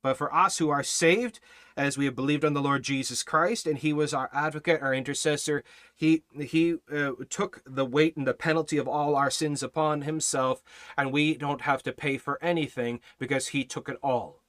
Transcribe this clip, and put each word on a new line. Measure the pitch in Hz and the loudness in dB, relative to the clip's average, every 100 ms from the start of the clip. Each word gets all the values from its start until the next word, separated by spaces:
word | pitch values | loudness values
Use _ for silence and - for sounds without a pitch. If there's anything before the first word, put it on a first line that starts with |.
But | 135 131 | 0 0
for | 143 | 0
us | 156 190 - | 4 2 4
who | 160 | 2
are | 143 | 2
saved, | - - 165 190 247 - _ - - - | 0 2 4 4 2 -8 _ -20 -16 -4
as | 143 139 | -2 0
we | 139 | -2
have | 123 | 0
believed | 135 147 | 0 2
on | 151 | 2
the | 143 | 2
Lord | 139 139 | 0 0
Jesus | 123 139 131 120 | -2 -4 -4 -6
Christ, | - 156 175 - - | 0 2 2 0 -2
and | 147 | -2
he | 151 | 0
was | 151 151 | 0 0
our | 147 131 | -2 -4
advocate, | 139 151 151 151 160 | -2 -4 -4 0 2
our | 139 | 2
intercessor, | 131 131 139 156 147 - 147 - - - | -2 -2 -2 0 0 0 -2 -4 -20 -20
he, | _ 156 160 _ 139 | _ 2 2 _ -12
he, | 147 160 170 170 _ | -2 2 2 0 _
uh, | 147 143 123 135 | -4 -2 -4 -10
took | - 196 - - | -4 -4 -6 -10
the | 131 | -2
weight | 135 131 160 165 | 0 4 2 2
and | 131 | -2
the | |
penalty | 123 160 160 156 151 | -2 0 0 2 -2
of | 131 | 0
all | 147 147 | 0 2
our | 143 139 | 4 2
sins | - 156 143 | 2 -2 -2
upon | 127 - 156 151 | -4 0 0 0
himself, | 143 156 - 139 131 127 _ - - - | -2 -4 -2 0 0 0 _ -20 -10 -4
and | 135 | 0
we | 139 151 156 | 2 2 0
don't | 143 143 | -2 -4
have | 147 135 | 0 -2
to | - | -2
pay | 123 151 139 | -6 -4 -4
for | - 143 | -4 -4
anything | 170 170 143 - 120 120 - - | 0 0 -2 -4 -6 -6 -12 -12
because | 127 135 - | -4 -2 -2
he | 143 | -4
took | 127 - - | -4 -6 -10
it | 135 | -6
all. | 139 123 - - | 0 0 -2 -14